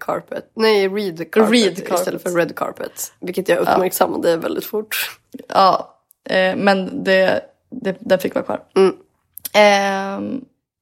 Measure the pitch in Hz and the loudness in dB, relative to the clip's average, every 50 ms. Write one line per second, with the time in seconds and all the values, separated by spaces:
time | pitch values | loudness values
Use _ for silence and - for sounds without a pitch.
0 | - - - 170 165 _ - - - _ _ 226 220 220 214 202 196 190 190 214 | -6 -6 -6 -6 -6 _ -12 -12 -12 _ _ 0 2 4 4 4 2 0 -2 -4
1 | 208 185 160 165 165 - - 220 220 208 233 240 214 185 170 - - - - - | -6 -6 -6 -8 -10 0 2 2 4 4 4 4 4 2 0 -4 -4 -4 -4 -2
2 | 277 - - - - 190 175 170 165 165 - - - - - - - - - - | -2 -4 -6 -6 -6 -2 0 0 0 -2 -4 -6 -6 -6 -6 -8 -12 -12 -10 -12
3 | - - - _ - 185 185 196 185 175 170 180 175 180 185 190 185 185 - - | -14 -14 -14 _ -12 -8 -6 -4 -2 0 0 0 2 2 2 2 2 0 0 0
4 | 185 175 - - - 170 165 165 170 - - - - - - 214 214 - - - | 0 0 0 0 0 0 0 0 -2 -4 -6 -6 -6 -6 -6 -6 -6 -6 -6 -8
5 | - - - - _ _ - - - - - - 196 185 - - - - _ _ | -8 -8 -12 -18 _ _ -20 -18 -10 -2 2 4 4 4 4 2 -2 -10 _ _
6 | _ _ _ _ _ - - 190 185 190 190 - 196 202 196 190 185 185 180 190 | _ _ _ _ _ -2 0 0 0 0 0 0 2 2 2 2 0 -4 -6 -4
7 | 185 190 190 190 190 185 - - - - _ _ _ _ - - - 196 185 - | 0 2 2 4 4 2 0 -2 -4 -8 _ _ _ _ -14 -8 -8 -8 -8 -6
8 | - - 190 180 - 190 - - - - - - - _ - 370 - - - - | -2 0 0 0 0 -2 -4 -4 -4 -4 -6 -8 -10 _ 2 4 4 4 2 -2
9 | _ _ _ _ _ _ _ - - - - 208 208 208 202 196 196 196 196 196 | _ _ _ _ _ _ _ -16 -12 0 4 6 6 6 6 4 2 0 -2 -4
10 | 196 196 196 202 202 208 214 - - - _ _ _ _ _ _ | -6 -6 -8 -8 -8 -8 -8 -10 -10 -16 _ _ _ _ _ _